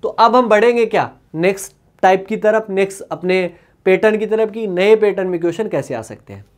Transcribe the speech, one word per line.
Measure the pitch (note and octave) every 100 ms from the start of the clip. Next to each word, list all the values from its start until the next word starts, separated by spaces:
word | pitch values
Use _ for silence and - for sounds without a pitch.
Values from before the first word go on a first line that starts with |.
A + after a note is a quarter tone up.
तो | -
अब | - A3+ A#3+
हम | A#3+
बढ़ेंगे | G#3 A3+ A#3+ A3+
क्या | G#3 B2 - _
नेक्स्ट | D#3 F3+ G3 - _ _ _
टाइप | F#3+ F#3+ F#3+
की | G#3+
तरफ, | G#3+ A3 G#3+
नेक्स्ट | F#3+ G3 G3
अपने | - D#3+ F3+ F#3 F3 E3+ _ _
पैटर्न | - F#3+ A3 G#3+
की | G#3
तरफ | A3 A3
कि | G#3+ G#3+
नए | F3+ G3 A3
पैटर्न | G#3 F#3+ F#3
में | F3
क्वेश्चन | E3+ E3 G#3+
कैसे | D3+ C3+
आ | A#2+
सकते | A2 G#2+ _
हैं। | G2 G2+